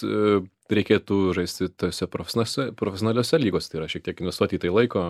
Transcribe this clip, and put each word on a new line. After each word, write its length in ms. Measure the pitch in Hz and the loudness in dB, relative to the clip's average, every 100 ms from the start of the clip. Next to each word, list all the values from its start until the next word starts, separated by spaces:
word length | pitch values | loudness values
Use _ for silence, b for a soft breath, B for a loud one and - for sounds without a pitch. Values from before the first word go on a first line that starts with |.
e, 400 | 107 107 107 101 95 _ - | -2 2 4 4 0 _ 0
reikėtų 520 | 107 98 104 - 98 95 | 0 4 2 4 2 2
žaisti 340 | 90 90 - 92 | 0 -2 -2 -6
tose 380 | - 90 - 90 | -2 -4 -2 -6
profesionaliose, 640 | - - 117 110 - 131 | -6 -4 -2 -2 -2 -6
profesionaliose 640 | - 104 98 110 113 117 160 | -4 -4 -2 0 0 2 2
lygose, 320 | 113 85 - | 2 0 -4
tai 120 | 80 | -8
yra 60 | 78 | -6
šiek 180 | 80 - | -6 -8
tiek 160 | - | -6
investuoti 340 | 92 - 101 90 | -6 -2 -2 0
į 40 | |
tai 80 | 87 | 0
laiko, 300 | 101 120 101 87 | 2 2 0 -2